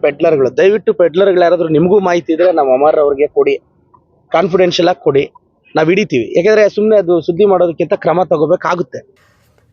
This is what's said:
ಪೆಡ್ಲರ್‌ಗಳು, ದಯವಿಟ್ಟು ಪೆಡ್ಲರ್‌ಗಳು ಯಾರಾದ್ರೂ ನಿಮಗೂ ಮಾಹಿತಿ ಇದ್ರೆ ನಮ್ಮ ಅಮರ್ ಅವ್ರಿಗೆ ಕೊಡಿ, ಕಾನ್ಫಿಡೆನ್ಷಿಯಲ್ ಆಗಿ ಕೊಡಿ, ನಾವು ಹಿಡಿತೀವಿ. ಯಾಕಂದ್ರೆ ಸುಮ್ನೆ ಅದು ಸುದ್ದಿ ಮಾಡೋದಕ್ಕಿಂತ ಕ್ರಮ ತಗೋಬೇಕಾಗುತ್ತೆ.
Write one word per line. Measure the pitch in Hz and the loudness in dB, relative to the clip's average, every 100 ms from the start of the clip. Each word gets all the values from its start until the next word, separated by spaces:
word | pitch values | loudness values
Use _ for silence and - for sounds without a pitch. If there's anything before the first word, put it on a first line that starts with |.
ಪೆಡ್ಲರ್‌ಗಳು, | 147 139 165 156 127 127 | -4 -2 0 0 0 0
ದಯವಿಟ್ಟು | 185 214 - | 0 2 -2
ಪೆಡ್ಲರ್‌ಗಳು | 180 175 151 196 180 | 0 0 0 0 2
ಯಾರಾದ್ರೂ | 170 175 165 | 2 2 2
ನಿಮಗೂ | 151 180 208 | 0 2 2
ಮಾಹಿತಿ | 190 175 165 | 0 -2 -2
ಇದ್ರೆ | 160 180 | 0 0
ನಮ್ಮ | 165 135 | 0 0
ಅಮರ್ | 131 143 156 | 2 2 2
ಅವ್ರಿಗೆ | 143 139 147 | 0 0 -2
ಕೊಡಿ, | - 139 139 - _ _ _ _ _ _ | 0 -2 -2 -8 _ _ _ _ _ _
ಕಾನ್ಫಿಡೆನ್ಷಿಯಲ್ | 165 180 180 180 175 175 | -2 0 0 0 0 -2
ಆಗಿ | 185 | -2
ಕೊಡಿ, | - 139 147 - _ _ _ 151 | -2 -4 -4 -8 _ _ _ -4
ನಾವು | 160 | 0
ಹಿಡಿತೀವಿ. | 196 208 131 110 165 | -2 -2 -4 -4 -2
ಯಾಕಂದ್ರೆ | 190 220 208 | 0 2 0
ಸುಮ್ನೆ | - 214 214 | 0 0 0
ಅದು | 170 175 | 2 -2
ಸುದ್ದಿ | 156 170 | -2 0
ಮಾಡೋದಕ್ಕಿಂತ | 208 185 175 160 160 | 2 2 0 -2 -6
ಕ್ರಮ | 196 - 165 | -4 -2 -2
ತಗೋಬೇಕಾಗುತ್ತೆ. | 180 165 151 180 160 175 143 - - _ _ _ _ _ _ | -2 -2 0 -2 -2 -6 -8 -14 -20 _ _ _ _ _ _